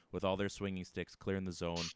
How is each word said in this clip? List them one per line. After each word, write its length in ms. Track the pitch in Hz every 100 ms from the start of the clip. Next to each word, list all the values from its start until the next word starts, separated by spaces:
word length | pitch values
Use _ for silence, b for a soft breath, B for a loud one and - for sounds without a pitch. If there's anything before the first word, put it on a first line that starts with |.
| _
with 120 | 90
all 140 | 95 95
their 120 | 101
swinging 340 | - 98 92 87
sticks, 300 | - 85 -
clearing 300 | - 95 92
the 60 |
zone. 320 | 82 85 85 82